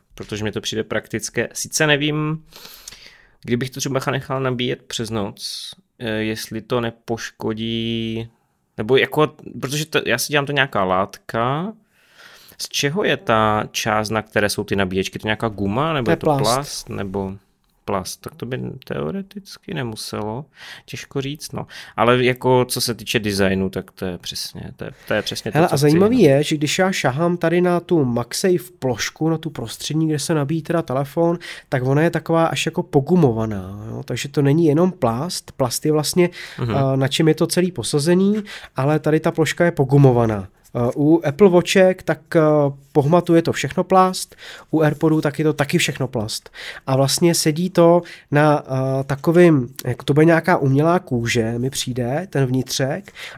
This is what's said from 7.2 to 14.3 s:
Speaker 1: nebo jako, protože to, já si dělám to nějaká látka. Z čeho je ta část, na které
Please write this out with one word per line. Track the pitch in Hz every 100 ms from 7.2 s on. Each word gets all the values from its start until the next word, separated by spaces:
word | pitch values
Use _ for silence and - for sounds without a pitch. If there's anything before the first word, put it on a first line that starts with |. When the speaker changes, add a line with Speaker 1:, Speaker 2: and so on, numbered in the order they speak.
| - - 117 110 113 117 113 113 113 110 117 _ _ _ _ -
Speaker 1:
nebo | 110 131
jako, | 117 - 151 - - -
protože | 139 147 156
to, | 151 -
já | 113
si | -
dělám | 147 139
to |
nějaká | 143 135 107
látka. | 95 92 98 - - 117 120 143 190 220 _ _ _ _ - - - -
Z | -
čeho | - 143 170
je | 202 147
ta | - 113 107 107 110
část, | - 117 110 107
na | 110
které | 107